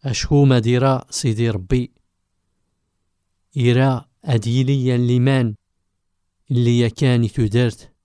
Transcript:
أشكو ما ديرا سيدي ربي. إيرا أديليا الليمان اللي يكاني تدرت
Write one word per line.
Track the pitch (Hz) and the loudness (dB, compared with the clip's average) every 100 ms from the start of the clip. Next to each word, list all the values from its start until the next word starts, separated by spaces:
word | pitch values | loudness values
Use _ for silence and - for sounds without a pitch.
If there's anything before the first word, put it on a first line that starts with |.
أشكو | 139 113 - 143 139 | -6 -6 0 2 4
ما | 127 | 4
ديرا | 117 123 135 131 - | 2 0 0 -2 -6
سيدي | - 123 110 117 | -6 -4 -2 -2
ربي. | 104 92 127 120 _ _ _ _ _ _ _ _ _ _ _ _ _ _ _ _ 143 | -4 -4 -4 -4 _ _ _ _ _ _ _ _ _ _ _ _ _ _ _ _ -2
إيرا | 120 123 135 127 - _ | 0 2 2 0 -8 _
أديليا | - 120 117 123 131 139 127 123 | -4 -2 0 -2 0 0 0 0
الليمان | 120 123 127 135 117 107 _ _ _ _ _ _ _ _ _ | 0 2 2 0 -2 -6 _ _ _ _ _ _ _ _ _
اللي | 120 120 120 | 0 2 2
يكاني | 117 - 135 123 117 | 0 0 0 0 -2
تدرت | - 110 117 123 - - _ | -2 -2 0 -2 -4 -20 _